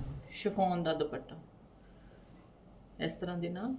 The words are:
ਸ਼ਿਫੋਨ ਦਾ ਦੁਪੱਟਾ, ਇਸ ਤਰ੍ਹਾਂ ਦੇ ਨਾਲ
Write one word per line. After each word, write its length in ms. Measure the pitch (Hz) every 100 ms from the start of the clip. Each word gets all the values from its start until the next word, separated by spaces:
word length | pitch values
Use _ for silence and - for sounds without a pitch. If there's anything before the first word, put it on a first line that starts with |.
| - - -
ਸ਼ਿਫੋਨ 500 | - 208 202 190 175
ਦਾ 100 | 165
ਦੁਪੱਟਾ, 420 | 151 151 131 - 165 - - - - - - - - - - - - - - - -
ਇਸ 140 | 160
ਤਰ੍ਹਾਂ 220 | - 180 175
ਦੇ 100 | 170
ਨਾਲ 260 | 180 233